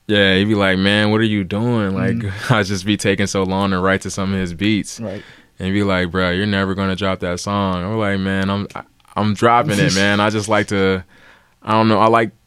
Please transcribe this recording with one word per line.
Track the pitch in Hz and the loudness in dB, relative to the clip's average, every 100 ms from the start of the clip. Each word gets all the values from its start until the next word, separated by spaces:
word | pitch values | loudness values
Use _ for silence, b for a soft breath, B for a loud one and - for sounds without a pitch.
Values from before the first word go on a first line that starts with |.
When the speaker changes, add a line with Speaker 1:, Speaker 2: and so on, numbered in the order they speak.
| - | -2
Speaker 1:
yeah, | 104 98 95 | 2 4 4
he | 104 | 2
be | 104 | 2
like, | 98 92 | 2 2
"Man, | 98 104 104 | 2 2 2
what | 110 | 2
are | 113 | 2
you | 104 | 0
doing?" | 90 101 120 117 101 | -2 -2 -2 0 0
Like, | 98 120 117 | -2 -2 -2
Speaker 2:
Mm-hmm. | 104 98 - | -4 -6 0
Speaker 1:
<laughs> | |
I | 117 | 0
just | 98 98 95 | 0 -2 -2
be | 104 | 0
taking | 107 98 98 | 0 0 0
so | 101 | -2
long | 92 95 98 | -2 0 0
to | 92 | 0
write | 92 95 | 0 0
to | 95 | -2
some | 95 95 | -6 -4
of | 98 | -2
his | 92 | -4
beats. | 82 101 107 - - | -2 0 0 -2 -8
Speaker 2:
Right. | 110 98 B B B - | -10 -12 B B B -8
Speaker 1:
And | 92 | -2
he | |
be | 101 | 0
like, | 101 92 90 | 0 0 0
"Bro, | 90 92 | 0 0
you're | 87 104 | 0 0
never | 98 95 95 | 0 -2 -2
gonna | 98 92 | -2 -2
drop | 98 95 | -2 -2
that | 90 90 | -4 -6
song." | - 101 98 90 | -4 -2 -2 -2
I'm | 90 110 | -4 -2
like, | 104 98 | -2 -2
"Man, | 95 98 95 | -2 -2 -2
I'm, | 101 101 | -2 -4
I, | - - _ _ - | -8 -10 _ _ -2
I'm | 104 | -2
dropping | 98 117 120 - 101 | 2 4 4 2 0
it, | 92 95 | 2 2
Speaker 2:
<laughs> | |
Speaker 1:
man." | 101 104 | 2 2
I | 107 | 2
just | 107 104 | 0 0
like | 104 104 | 0 0
to, | 101 95 95 90 b b b b b | 0 0 0 -6 b b b b b
I | - | -2
don't | 110 110 | 2 4
know, | 107 | 4
I | 110 | 4
like | 113 113 - | 4 2 -4